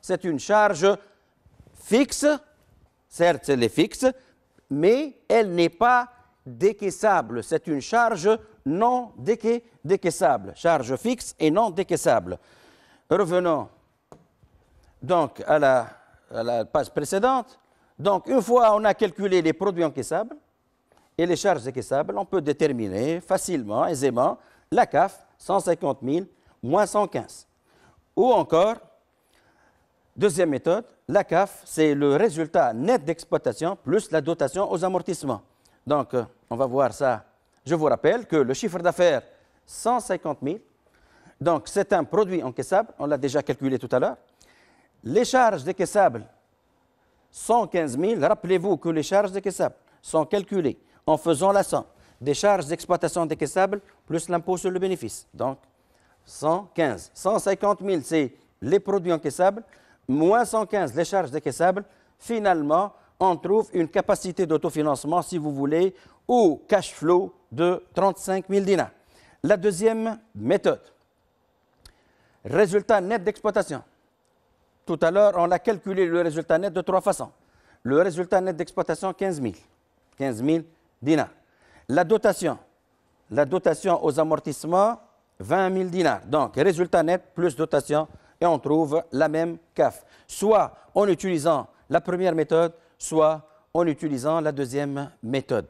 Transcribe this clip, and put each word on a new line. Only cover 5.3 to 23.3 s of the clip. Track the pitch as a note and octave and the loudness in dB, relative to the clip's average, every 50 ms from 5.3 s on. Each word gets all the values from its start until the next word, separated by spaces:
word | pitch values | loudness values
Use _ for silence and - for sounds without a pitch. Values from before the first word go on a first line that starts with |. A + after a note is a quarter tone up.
| G#3 A3+ A3 G3 F3 | 2 2 2 2 2
n'est | F3 E3+ E3 | 2 2 0
pas | E3+ _ A3+ A#3+ B3+ B3 B3 B3 - _ _ _ _ _ _ | 2 _ 2 4 4 2 0 -2 -12 _ _ _ _ _ _
décaissable. | C3 B2 A#2 E3+ G3+ A3 G#3+ G3+ G3 F3 - - G#3+ G3 E3+ C#3 A2 A2+ A#2+ G#2+ | -20 -8 0 0 0 0 0 -6 -6 -6 0 2 2 2 2 0 -2 -6 -8 -6
C'est | - E3 D#3 _ - | -4 -4 -4 _ -2
une | D#3 C#3 | -6 -4
charge | B2 - - A#3 A#3+ A3+ A3 F3 D3+ G#3 A3 A3 A3 - - _ _ | -4 0 2 2 2 2 0 0 2 0 0 0 -2 -16 -20 _ _
non | C3+ D3+ F3+ A3 A#3+ B3+ B3 B3 A3 - - | -4 -2 0 2 2 0 0 -4 -8 -14 -10
déca-, | B2+ D#3 A3+ A#3 - A3 A#3 A#3+ A#3 _ _ _ _ | -2 -2 -2 -2 0 -2 -2 -2 -4 _ _ _ _
décaissable, | D3 F#3+ F#3+ - F3 D#3+ - F#3 E3 C#3 A2 G2 F#2+ E2+ | -2 -2 0 0 -2 -2 2 2 2 2 2 -2 -8 -16
charge | - - E3+ E3 D3 B2+ A2 C3 B2 | -2 0 2 2 2 0 -2 -6 -4
fixe | - A#3 B3+ A#3 - - - _ | -2 -4 -4 -4 -6 -16 -8 _
et | D#3+ D#3 | 0 2
non | D3+ F#3+ A#3 A3 | 2 2 0 0
décaissable. | E3 E3+ F#3+ - F3 D3+ - E3+ C3 A2 F2 F2 F2+ - _ _ _ _ _ _ _ _ _ _ _ _ _ _ | -2 -4 -4 -2 -2 0 2 2 2 2 0 -4 -10 -12 _ _ _ _ _ _ _ _ _ _ _ _ _ _
Revenons | E3 F#3 G3+ D#3+ F3 F3+ F3+ F3 D#3+ C#3+ A2 F2+ _ _ _ _ _ _ _ _ - _ _ _ _ _ _ _ _ _ _ _ _ _ _ _ _ _ | 0 0 0 0 0 0 0 0 -2 -2 -4 -10 _ _ _ _ _ _ _ _ -20 _ _ _ _ _ _ _ _ _ _ _ _ _ _ _ _ _
donc | - B2 F3+ F3 D#3 C3 - - - - | -4 0 0 2 0 0 -4 -12 -2 0
à | C#3+ D#3 | 2 4
la, | D3 C3+ C3 B2+ A#2 A2 - - _ _ _ _ _ _ | 4 4 4 2 0 -2 -12 -20 _ _ _ _ _ _
à | - A2+ A2+ | -8 -6 -4
la | A#2 A#2+ A#2+ A2 | -2 -2 -4 -4
page | - _ D3+ C3+ - | -2 _ -2 -2 -2
précédente. | - - D3 - - G3 G3+ B3+ C4+ C4 B3 - - _ _ _ _ _ _ _ _ _ | -4 -6 -4 -2 -2 0 0 0 0 0 -4 -8 -16 _ _ _ _ _ _ _ _ _
Donc, | C#3 G3 G3+ F#3 - - | -2 0 0 0 -2 0
une | B3+ C4 | 0 0
fois | G3 G3+ A#3+ B3 A#3 A3 G#3+ | 2 4 4 6 6 6 4
on | G#3+ A3 | 4 2
a | G#3+ F#3+ | 2 2
calculé | - A3 G3 E3 - F#3+ G3+ F#3 F3+ | 2 0 -2 -2 -4 -2 2 2 2
les | E3 D#3+ D#3 | 2 2 0
produits | - F#3+ G3+ F#3 E3+ E3+ | 0 -2 -4 -2 0 -2
encaissables | D#3 - C#3 A#2 - D#3 F3 A3 A#3+ D4+ D4+ _ _ _ _ _ _ _ _ _ _ _ _ _ _ _ - | -2 -2 -6 -8 -4 -4 -4 -6 -6 -12 -20 _ _ _ _ _ _ _ _ _ _ _ _ _ _ _ -2
et | E3 | 0
les | F3 F3 C#3+ | 0 0 0
charges | - G3+ F3+ D3 A2 | 2 0 0 0 -2
décaissables, | B2+ B2+ C3 G#2+ - C3+ C3+ D#3 - - G3+ | -8 -8 -8 -6 -2 -2 -2 -2 -2 -4 -6
on | G3 | -6
peut | - - F#3+ | -4 -4 -4
déterminer | D3 C#3+ C#3+ - E3 D3 C#3 A#2+ A2 G2+ F#2 G2 A#2+ D3 E3 F3 | -2 -2 0 0 0 0 0 -2 -4 -4 -4 -4 -2 -2 -4 -6
facilement, | - - | -4 -2